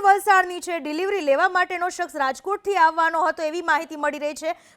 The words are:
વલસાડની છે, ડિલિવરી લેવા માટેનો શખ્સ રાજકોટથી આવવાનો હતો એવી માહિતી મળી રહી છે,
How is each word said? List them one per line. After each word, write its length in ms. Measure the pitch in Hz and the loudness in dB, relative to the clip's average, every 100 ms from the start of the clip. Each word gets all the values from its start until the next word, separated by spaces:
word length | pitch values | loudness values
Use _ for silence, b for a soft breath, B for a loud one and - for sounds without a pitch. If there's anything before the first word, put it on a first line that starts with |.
| 403 | 4
વલસાડની 560 | 392 392 381 359 359 | 4 6 4 4 -4
છે, 180 | - 339 | -6 -6
ડિલિવરી 420 | 285 302 381 403 | -4 -4 -2 -2
લેવા 280 | 302 277 381 | 2 2 2
માટેનો 400 | 370 359 359 349 | 2 -2 -2 -6
શખ્સ 280 | 359 349 311 | -4 -8 -4
રાજકોટથી 600 | 269 262 - 403 403 392 | -4 -4 -6 -6 -2 4
આવવાનો 460 | 320 320 330 330 | 4 4 0 2
હતો 200 | 320 320 | 0 0
એવી 200 | 320 330 | -4 -4
માહિતી 340 | 339 294 320 302 | 0 0 -2 -4
મળી 220 | 294 294 | -4 -4
રહી 160 | 294 302 | -6 -6
છે, 220 | 311 349 b | -6 -8 b